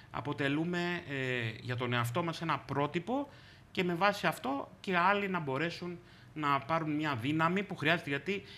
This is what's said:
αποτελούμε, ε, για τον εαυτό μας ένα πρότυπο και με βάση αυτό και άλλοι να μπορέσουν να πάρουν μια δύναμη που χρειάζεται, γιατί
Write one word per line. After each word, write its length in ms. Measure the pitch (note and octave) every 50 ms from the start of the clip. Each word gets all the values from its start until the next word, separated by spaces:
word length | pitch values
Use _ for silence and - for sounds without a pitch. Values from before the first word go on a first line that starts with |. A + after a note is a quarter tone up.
| - -
αποτελούμε, 920 | - - A#2 C#3+ C#3+ - C#3+ C#3 C#3+ D#3 E3 F3 F3 F3 F3 F3 F3 - - C#3+
ε, 420 | C#3 C3+ C3 B2+ B2+ B2 A#2 A2 A2 -
για 160 | - A#2+ B2
τον 160 | A#2+ B2+ A#2+
εαυτό 300 | B2 A#2+ A#2 A#2+ - F3
μας 200 | E3+ E3 D#3+ -
ένα 160 | E3+ D#3+ D3 C3+
πρότυπο 680 | - - C3+ C#3 D3 C#3+ - F3 E3+ - B3+ C#4+ C#4+ - - - - - - - - -
και 140 | - F#3+ F3+
με 100 | F3+ E3+
βάση 320 | E3 G3 G#3 G3 - -
αυτό 440 | E3 D#3 - - B3+ C#4 C#4 - - - -
και 160 | - G3+ F3+
άλλοι 320 | E3+ F3 F#3+ G3+ G3+ G3+ F#3+
να 100 | F#3 F3
μπορέσουν 600 | D3+ C3+ C3 C#3 D#3+ E3+ E3 - F3 F3 F3 E3+ - - - - - - -
να 260 | D3+ D3+ C#3+ C#3 C3+
πάρουν 340 | - - E3 E3 D#3+ D#3 D3
μια 200 | D3+ D#3 D3+ C#3
δύναμη 480 | A2 A#2 C#3+ D#3 D#3+ D#3+ E3 F3+ G3+
που 140 | F#3+ - F#3
χρειάζεται, 320 | - C#3 D#3 F3 E3 - C#3+
γιατί 340 | C#3 C#3 - F#3 G3+ F#3+ - - -